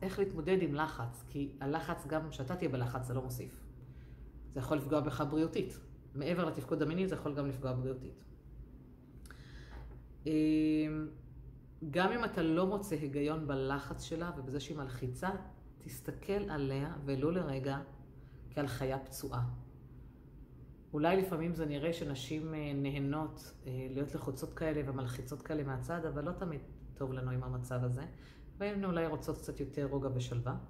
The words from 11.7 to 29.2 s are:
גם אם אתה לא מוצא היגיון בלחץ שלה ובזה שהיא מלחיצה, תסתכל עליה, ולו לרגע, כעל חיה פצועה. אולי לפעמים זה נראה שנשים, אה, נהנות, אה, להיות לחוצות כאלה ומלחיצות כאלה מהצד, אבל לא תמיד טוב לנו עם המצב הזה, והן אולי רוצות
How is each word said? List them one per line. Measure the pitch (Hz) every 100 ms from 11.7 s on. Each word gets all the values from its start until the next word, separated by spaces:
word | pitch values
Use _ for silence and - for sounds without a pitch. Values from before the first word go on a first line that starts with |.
| - 160
גם | 151 190
אם | 233 226
אתה | 185
לא | 165 160 190
מוצא | 202 202 151
היגיון | 147 139 147 160 147
בלחץ | 135 135 139 - -
שלה | - 165 175 147
ובזה | 131 127
שהיא | - 156
מלחיצה, | 135 - 127 127 185 196 - - - -
תסתכל | - - - 139 - 196 202
עליה, | 151 139 135 147 165 139
ולו | 135 147
לרגע, | 180 156 135 135 135 - - - - - - -
כעל | - 139
חיה | 120 131 135
פצועה. | - - 135 123 123 - - - - - - - - - - - - - -
אולי | 151 160 190
לפעמים | 185 170 165 165
זה | 151
נראה | 143 160
שנשים, | 170 151 135 - 156 160
אה, | 156 147 139
נהנות, | 139 139 139 147 156 - - - 135
אה, | 127 131
להיות | 135 143 156
לחוצות | 151 123 -
כאלה | - 160 151 139
ומלחיצות | 131 123 123 120 143
כאלה | - 156
מהצד, | 139 131 123 170 160
אבל | 139 151
לא |
תמיד | 180 180 143 - - -
טוב | - 135
לנו | 127 127
עם | 127
המצב | 127 127 123 123
הזה, | 123 127 160 - - - - -
והן | 202 202 196
אולי | 170 165
רוצות | 151